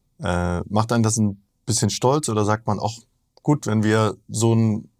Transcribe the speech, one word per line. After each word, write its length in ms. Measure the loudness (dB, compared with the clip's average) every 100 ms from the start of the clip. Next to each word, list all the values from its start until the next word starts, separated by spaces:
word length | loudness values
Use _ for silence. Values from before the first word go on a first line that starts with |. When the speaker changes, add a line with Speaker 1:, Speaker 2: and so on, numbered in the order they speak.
| _ -8
Speaker 1:
Ja. 380 | -2 0 0 -4
Speaker 2:
Äh, 40 | -2
macht 240 | -2 0
einen 100 | 2
das 140 | 2 0
ein 260 | -2 -4 _ _
bisschen 260 | -6 -2 -2
stolz 380 | 0 0 0 0
oder 160 | 0
sagt 240 | 0 0 -2
man, 100 | -4
ach 140 | -4 -8 _ _ _ _
gut, 240 | -2 -2 0
wenn 160 | 0
wir 320 | 2 2 2 -2 -8
so 240 | 0 2
einen 360 | 2 0 -2 -8